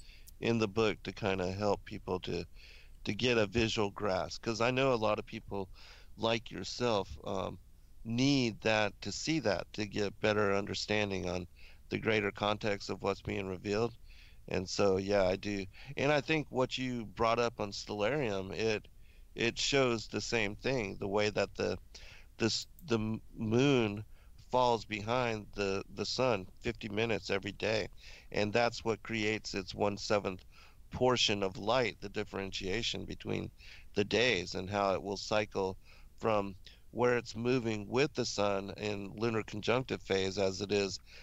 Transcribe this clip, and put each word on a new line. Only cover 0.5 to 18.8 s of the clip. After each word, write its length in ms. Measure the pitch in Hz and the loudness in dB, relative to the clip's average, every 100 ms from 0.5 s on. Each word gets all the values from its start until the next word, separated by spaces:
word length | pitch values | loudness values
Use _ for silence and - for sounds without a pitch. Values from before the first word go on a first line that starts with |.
| 117 | 2
the 80 | 110 | 2
book 340 | 104 110 87 | 2 2 2
to 80 | - | -6
kinda 400 | - 107 95 92 | -4 0 0 0
help 320 | 95 104 98 | 0 2 2
people 340 | - 104 - 92 | -2 -10 -4 -4
to, 220 | - 87 85 - - - - - | -2 -4 -6 -12 -18 -18 -18 -8
to 100 | - | -6
get 240 | 104 123 117 | 0 4 4
a 80 | 104 | 4
visual 460 | 113 113 117 104 | 4 2 2 0
grasp. 500 | - 104 92 80 - | 0 0 0 -2 -4
'Cause 180 | - 110 | -4 0
I 120 | 117 | 2
know 200 | 127 135 | 4 4
a 40 | 120 | 4
lot 240 | 107 104 | 2 0
of 40 | |
people 440 | - 113 - 101 95 - - - - - | -2 -12 -8 -6 -6 -10 -18 -18 -18 -2
like 340 | 110 117 - | 2 2 -2
yourself, 580 | 92 95 - 120 104 92 - | -8 -8 -2 2 2 0 -6
um, 320 | - 98 92 98 - - - - | -6 -4 -4 -8 -16 -20 -20 -14
need 560 | 113 117 135 139 120 98 | -6 2 4 4 2 2
that, 380 | 110 107 104 - | 2 4 2 -2
to 100 | - | -8
see 260 | - - 160 | -6 -2 0
that, 340 | 110 90 - | 2 0 -2
to 120 | - 104 | -6 -4
get 340 | 107 101 - | -2 -2 0
better 320 | 107 107 101 | 2 4 4
understanding 760 | 98 101 95 - 107 104 95 90 | 2 0 -4 0 0 2 0 -2
on 180 | 90 92 - - - - | -4 -6 -12 -18 -18 -6
the 80 | 107 | -2
greater 320 | 107 107 101 | 2 2 2
context 580 | - 104 104 113 101 - | 0 0 0 -2 -2 -4
of 100 | 98 | -4
what's 200 | 101 98 | -2 -2
being 240 | - 104 95 | -4 -4 -4
revealed. 480 | 90 104 101 117 - - - - - - | -6 0 2 0 -2 -16 -18 -18 -18 -4
And 200 | 87 92 | -4 -2
so, 280 | - 101 95 | 2 4 4
yeah, 260 | 98 101 90 | 4 4 4
I 80 | 98 | 2
do. 280 | 101 101 92 - - 139 | -2 -4 -6 -10 -10 -2
And 140 | 139 | 2
I 100 | 147 | 2
think 280 | 131 160 - | 2 0 0
what 260 | 123 127 - | 0 0 0
you 280 | 127 123 | -4 -4
brought 340 | 104 95 113 117 | -6 0 2 4
up 220 | 117 113 | 2 0
on 100 | 104 | -6
Stellarium, 840 | 101 - 104 104 151 120 98 95 | -6 -6 0 2 2 0 -2 -2
it, 360 | 87 110 107 | 0 2 2